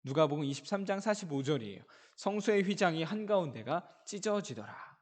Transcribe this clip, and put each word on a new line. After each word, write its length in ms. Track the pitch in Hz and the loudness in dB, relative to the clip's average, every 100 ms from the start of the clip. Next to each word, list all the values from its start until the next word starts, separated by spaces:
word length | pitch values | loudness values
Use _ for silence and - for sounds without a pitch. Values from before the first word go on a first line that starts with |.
누가복음 420 | 135 143 151 147 | 0 4 4 4
이십삼 400 | 139 139 - 196 | -2 -4 -4 -4
장 140 | 196 196 | -2 -2
사십오 440 | 208 208 180 139 | 0 -2 -2 -2
절이에요. 400 | 135 143 107 98 - - - - | 0 -2 -4 -12 -18 -20 -20 -4
"성소의 460 | 202 208 208 202 | -2 0 4 4
휘장이 400 | 185 190 185 160 | 4 4 2 2
한가운데가 840 | 160 214 208 202 160 120 110 165 - - - | -2 -2 2 2 2 -6 -4 -4 -4 -20 -12
찢어지더라." 680 | 202 214 208 - 113 101 - - - | -6 -2 -2 -2 -10 -10 -14 -18 -20